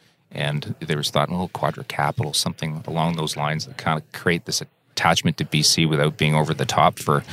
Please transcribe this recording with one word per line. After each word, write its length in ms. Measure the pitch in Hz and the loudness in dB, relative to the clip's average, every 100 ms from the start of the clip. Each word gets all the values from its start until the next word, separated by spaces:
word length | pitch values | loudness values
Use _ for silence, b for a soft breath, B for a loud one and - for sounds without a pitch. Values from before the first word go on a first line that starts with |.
| _ _ _ | _ _ _
and 460 | - 73 73 - - | -6 -2 -4 -6 -8
there 160 | 80 76 | -4 -2
was 120 | 73 | 0
thought, 200 | 76 73 | 0 0
"Oh, 160 | 87 90 | -2 -4
Quadra 320 | - 73 - - | -2 -2 -2 -8
Capital, 480 | - 73 - 78 | -2 0 0 -2
something 500 | - - - 80 78 - | -2 -2 -4 -6 -6 -4
along 300 | 82 82 82 | 0 0 0
those 220 | 78 76 | -4 -2
lines 280 | 73 78 - | -2 -2 -6
that 120 | - | -4
kinda 260 | - 78 - | -2 -2 -6
create 340 | - 87 85 - | -4 0 0 -2
this 160 | - | -6
attachment 760 | - _ _ - 85 82 85 - | -6 _ _ 0 2 4 2 0
to 80 | 76 | 0
B 160 | 76 | 2
C 240 | 76 - 80 | 2 4 4
without 320 | 76 76 - | 4 2 2
being 180 | 76 76 | 2 2
over 180 | 78 | 2
the 120 | 73 71 | 0 0
top 340 | - 80 - | 4 4 4
for 240 | - 73 - | 0 0 0